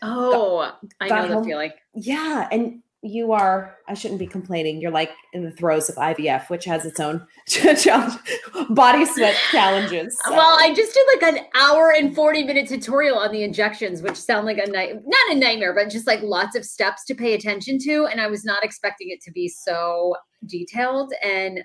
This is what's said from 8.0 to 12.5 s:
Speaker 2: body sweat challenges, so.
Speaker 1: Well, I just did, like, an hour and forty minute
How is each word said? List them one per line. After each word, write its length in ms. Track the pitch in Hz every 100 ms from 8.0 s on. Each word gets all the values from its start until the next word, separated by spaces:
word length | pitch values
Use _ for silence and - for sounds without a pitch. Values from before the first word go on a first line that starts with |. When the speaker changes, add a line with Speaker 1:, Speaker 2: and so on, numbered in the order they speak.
| 233 - - 466 - 370 269
Speaker 2:
body 340 | 226 247 285
sweat 320 | 311 254 214 196 -
challenges, 680 | 302 190 196 202 170 185 -
so. 80 | -
Speaker 1:
Well, 240 | 320 330 320
I 140 | 320
just 220 | 311 440
did, 120 | 539 539
like, 220 | 523 330
an 100 | 285 -
hour 380 | 254 285 302 330
and 220 | 311 285
forty 300 | 311 302 311
minute 220 | 277